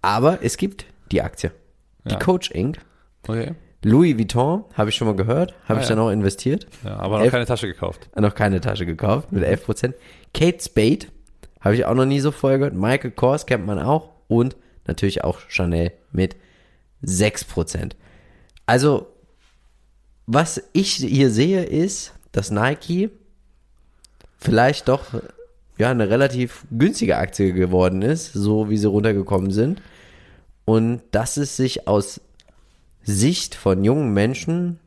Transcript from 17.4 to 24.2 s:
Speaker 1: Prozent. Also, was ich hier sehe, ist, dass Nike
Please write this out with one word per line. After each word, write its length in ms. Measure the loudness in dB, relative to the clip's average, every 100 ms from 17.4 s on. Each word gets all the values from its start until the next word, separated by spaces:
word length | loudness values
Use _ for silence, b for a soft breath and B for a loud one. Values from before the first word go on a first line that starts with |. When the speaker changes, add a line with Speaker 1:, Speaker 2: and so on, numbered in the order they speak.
Speaker 1:
Prozent. 520 | -8 -6 -6 -6 -10 -12 b b b b b b 0
Also, 420 | 2 4 2 -4 _ _ _ _ _ _ _ _ _ _ _ -2
was 360 | 0 0 -4 -4
ich 220 | -2 0
hier 360 | -2 0 4 4
sehe, 340 | 4 2 2
ist, 500 | -2 -2 -2 -4 -14 -20 _
dass 200 | -6 -2
Nike 580 | -2 -2 -2 -4 -2 -2 -6 _ _ _ _ _ _ _ _ _ _